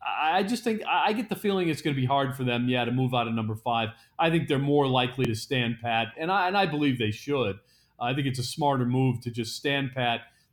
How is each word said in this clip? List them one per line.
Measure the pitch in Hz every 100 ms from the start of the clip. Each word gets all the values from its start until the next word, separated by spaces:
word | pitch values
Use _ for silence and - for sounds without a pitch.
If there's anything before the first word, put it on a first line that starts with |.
I, | 131 107 156 180
I |
just | 202 240
think, | 233 214
I, | - 170 180
I |
get | 220 214
the | -
feeling | 202 190 170
it's | 147
gonna | 156 135
be | 127
hard | 139 135 131
for |
them, | 127 120 123
yeah, | 123
to | 117
move | 123 127
out | 123 117
of | 117
number | 110 110
five. | 123 117 110 - _ -
I | 165
think | 165 165
they're | 139
more | 143 147 135
likely | 127 123 131 123
to | 110
stand | - 131 117 113
pat, | 120 113 113 -
and | 165
I, | 196 180
and | 202
I | 190
believe | 147 147 120
they | 107
should. | 104 - 143 107 98 _ _ _ -
I | 120 135
think | 135
it's | 131
a |
smarter | 127 - 143 135 120
move | 127 131 110
to | 123
just | 117 113 -
stand | 143 139 135
pat, | 131 120 117 - _ _